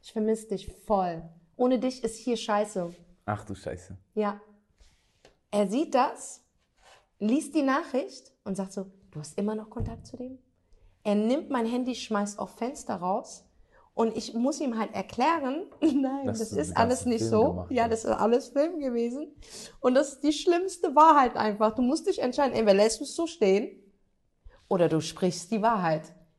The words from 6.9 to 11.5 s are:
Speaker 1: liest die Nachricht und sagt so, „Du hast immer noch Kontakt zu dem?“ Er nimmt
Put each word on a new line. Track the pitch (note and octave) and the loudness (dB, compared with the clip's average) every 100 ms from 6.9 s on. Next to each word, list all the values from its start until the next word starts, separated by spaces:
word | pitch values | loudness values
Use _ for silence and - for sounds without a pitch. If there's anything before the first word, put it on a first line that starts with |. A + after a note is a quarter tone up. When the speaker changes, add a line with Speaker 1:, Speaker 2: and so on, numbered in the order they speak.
| - _ _ | -20 _ _
Speaker 1:
liest | G#3 C4+ D4+ | 0 0 0
die | D#4+ | 0
Nachricht | C4+ C4+ E4+ B3 - - - _ | 0 0 -2 -4 -4 -12 -20 _
und | - F#3+ | -8 -6
sagt | F#3+ | -6
so, | - G3 - _ | -8 -12 -14 _
„Du | D3+ | -14
hast | D3 - | -10 -4
immer | G3+ | -4
noch | G#3+ G#3+ | -4 -8
Kontakt | A#3+ A#3 A3+ - | -8 -8 -8 -16
zu | - | -14
dem?“ | B3+ C4 _ _ _ _ _ _ | -12 -14 _ _ _ _ _ _
Er | G#3+ | 0
nimmt | G3+ G#3+ C4+ - | 2 4 2 0